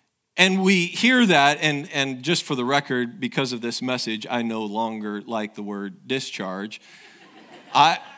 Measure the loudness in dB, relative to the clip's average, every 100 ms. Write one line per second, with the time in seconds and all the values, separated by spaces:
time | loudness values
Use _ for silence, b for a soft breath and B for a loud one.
0 | _ _ _ 2 4 4 4 4 2 0
1 | 4 6 6 6 6 4 0 -2 -4 -4
2 | -4 -4 -2 -2 -2 -2 0 0 0 -2
3 | -4 -6 -6 -2 -4 -4 -6 -6 -4 -4
4 | -4 -6 -4 -4 -4 -4 -4 -4 -4 -6
5 | -8 -8 -6 -6 -6 -8 -10 -8 -10 -12
6 | -8 -6 -6 -8 -8 -8 -10 -14 B B
7 | B B B B -20 -20 0 4 4 2
8 | -6